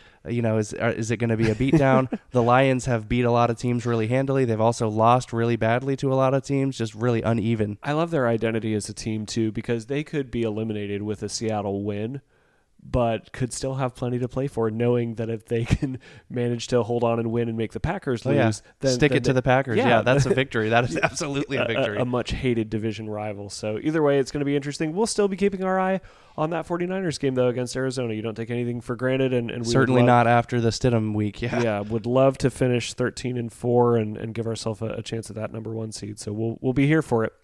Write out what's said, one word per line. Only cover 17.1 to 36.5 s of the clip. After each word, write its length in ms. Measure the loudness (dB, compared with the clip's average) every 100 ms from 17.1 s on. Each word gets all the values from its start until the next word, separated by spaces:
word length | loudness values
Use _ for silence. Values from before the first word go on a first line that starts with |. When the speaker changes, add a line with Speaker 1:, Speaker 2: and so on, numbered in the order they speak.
| 2
Speaker 2:
and 120 | 0
win 180 | -2 -2
and 80 | -2
make 140 | -4
the 80 | -4
Packers 440 | -4 -4 -2 -2
Speaker 1:
Oh, 60 | 2
yeah. 160 | 2 2
Speaker 2:
lose, 160 | 0 -8 _
then 120 | 0
Speaker 1:
Stick 180 | 4 4
Speaker 2:
then 60 | 4
Speaker 1:
it 60 |
to 60 | 2
Speaker 2:
they 40 |
Speaker 1:
the 80 | 2
Packers. 340 | 4 2 2 2
Speaker 2:
Yeah. 120 | 4
Speaker 1:
Yeah, 140 | 4
that's 240 | 4 4 4
a 40 |
Speaker 2:
<laughs> 40 |
Speaker 1:
victory. 360 | 2 0 0 2
That 140 | 2 2
is 80 | 0
absolutely 600 | -2 -2 -4 -4 -4 -2
a 40 |
Speaker 2:
A, 20 |
a, 40 | -2
Speaker 1:
victory. 300 | -2 -2 -2
Speaker 2:
a 60 |
much 280 | -2 -2 -4
hated 380 | -2 0 0 -2
division 380 | -4 -4 -6 -8
rival. 420 | -8 -8 -8 -12
So 280 | -8 -6 -4
either 200 | -2 2
way, 160 | 4 2
it's 120 | 0
gonna 140 | -2 -2
be 100 | -2
interesting. 380 | -4 -4 -4
We'll 120 | -2 0
still 220 | 2 0
be 80 | 0
keeping 260 | -2 0
our 160 | -2 0
eye 220 | 0 -2 -6 -20 -14 -6
on 120 | -4
that 140 | -4
forty-niners 540 | -4 -4 -2 -2 -4 -2
game, 160 | 0
though, 140 | 2 2
against 280 | 0 -4 -4
Arizona. 380 | -4 -2 -4
You 80 | -4
don't 120 | -6 -6
take 140 | -6
anything 300 | -4 -4 -4
for 160 | -6 -4
granted, 380 | 0 2 2
and, 160 | 0 -2
and 100 | -4
we 60 | 0
would 40 |
Speaker 1:
Certainly 280 | 2 4 6
Speaker 2:
love 40 | 6
Speaker 1:
not 200 | 6 6
after 320 | 4 2 0
the 120 | 0
Stidham 420 | 2 2 2 0
week. 300 | 0 -2 -4
Yeah. 180 | -4 0
Speaker 2:
Yeah, 180 | 0 -2
would 260 | -2 -4 0
love 320 | 4 4 4
to 100 | 0
finish 440 | 2 0 0 -2
thirteen 420 | -4 -4 -4 -6 -6
and 160 | -6
four 440 | -4 2 4 6 4
and, 180 | 0 -4
and 160 | -8
give 140 | -6 -6
ourselves 340 | -6 -6 -6
a, 60 | -6
a 160 | -6
chance 260 | -8 -8 -8
at 80 | -10
that 160 | -10
number 220 | -8 -8
one 180 | -8 -8
seed. 260 | -10 -12 -10
So 140 | -8
we'll, 240 | -4 -4